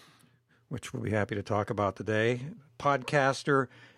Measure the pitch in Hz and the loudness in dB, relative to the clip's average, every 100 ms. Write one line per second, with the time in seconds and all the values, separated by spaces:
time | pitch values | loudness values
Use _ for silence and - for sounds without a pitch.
0 | - - _ _ _ _ - 120 - 127 | -20 -20 _ _ _ _ -10 -10 -8 -6
1 | 104 107 98 101 98 104 104 101 101 - | -2 0 0 -2 -2 0 0 0 0 -2
2 | 104 107 113 123 139 - - - 143 139 | -2 2 2 0 -4 -12 -18 -4 0 0
3 | 127 151 135 131 - 139 127 - - | 2 2 2 2 2 2 2 -6 -20